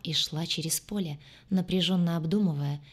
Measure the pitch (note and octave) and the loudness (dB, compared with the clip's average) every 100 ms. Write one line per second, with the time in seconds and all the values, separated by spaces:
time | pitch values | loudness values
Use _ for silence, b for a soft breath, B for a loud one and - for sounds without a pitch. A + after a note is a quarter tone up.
0 | E3+ D3+ - D3+ E3+ - D#3+ - - G#3 | -2 -2 -2 -4 -4 -4 -2 -4 -2 -4
1 | E3+ D3 B B B F#3 F3+ F#3 E3+ F#3 | -4 -6 B B B 0 2 2 2 4
2 | E3+ E3+ D#3+ G3+ F#3+ C#3+ C#3+ C#3+ B | 2 2 0 2 2 0 -2 -4 B